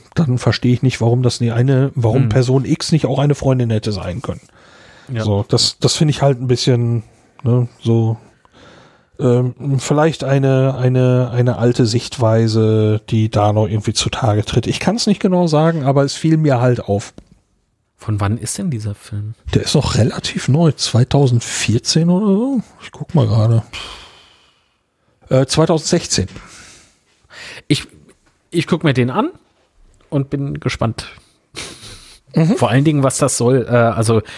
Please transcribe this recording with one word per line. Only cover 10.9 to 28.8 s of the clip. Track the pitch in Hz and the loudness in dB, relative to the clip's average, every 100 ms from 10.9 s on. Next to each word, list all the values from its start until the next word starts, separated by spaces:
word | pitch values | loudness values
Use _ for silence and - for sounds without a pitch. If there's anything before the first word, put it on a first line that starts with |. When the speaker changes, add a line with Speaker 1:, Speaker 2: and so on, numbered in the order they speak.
| 127 127 127 123 | 2 4 2 0
Speaker 1:
eine | 120 123 110 | 0 0 2
alte | 120 120 117 | 0 2 0
Sichtweise, | 113 - - 110 113 113 110 110 110 107 107 - | 0 -4 -2 0 2 2 2 2 2 2 0 -2
die | 113 110 | -2 0
da | 107 104 | 2 2
noch | 104 107 | 2 0
irgendwie | 107 113 | -2 -2
zutage | - - - 113 107 | -4 -4 -2 0 0
tritt. | - - - | 0 -2 -2
Ich | - | -2
kann's | - 226 - | -2 0 0
nicht | 196 | 0
genau | 196 180 175 | 0 2 2
sagen, | 151 160 165 | 2 2 0
aber | 135 139 | 0 0
es | 139 | 0
fiel | - 160 160 | -2 0 2
mir | 151 123 | 2 2
halt | 127 120 | 2 0
auf. | - 101 - - - _ _ _ _ _ _ _ | -2 -4 -4 -16 -20 _ _ _ _ _ _ _
Speaker 2:
Von | - 104 | -6 -4
wann | 101 113 | -2 -4
ist | 104 - | -6 -6
denn | 190 | -6
dieser | 117 107 101 | -4 -6 -8
Film? | - 104 107 - - | -10 -10 -10 -12 -2
Speaker 1:
Der | - | -2
ist | - 151 | 2 0
noch | - - | 0 0
relativ | 110 - - - - | 0 -2 -8 -4 0
neu, | 147 165 | 2 2
zweitausendvierzehn | - - 117 127 139 135 117 - - - 113 - 160 170 | 0 0 0 2 2 2 2 -2 -4 -2 -2 0 0 2
oder | 180 214 | 2 2
so. | 190 262 262 - - | 0 0 -4 -6 -14
Ich | - | -20
guck | - - | -16 -2
mal | 156 107 | 0 2
gerade. | 110 113 113 - - - - - - _ _ _ _ _ _ _ _ _ _ - | 2 2 0 -2 -10 -16 -18 -20 -20 _ _ _ _ _ _ _ _ _ _ -2
Äh, | 131 135 | 0 2
zweitausendsechzehn. | - 160 160 - 180 - - 92 - - - - - _ _ _ _ _ - - - - | 2 2 0 0 -2 -2 -4 -4 -10 -20 -20 -20 -20 _ _ _ _ _ -20 -20 -14 -4
Speaker 2:
Ich, | - - - _ _ _ _ _ | -4 -4 -20 _ _ _ _ _
ich | 170 - | -6 -4
guck | 165 | -2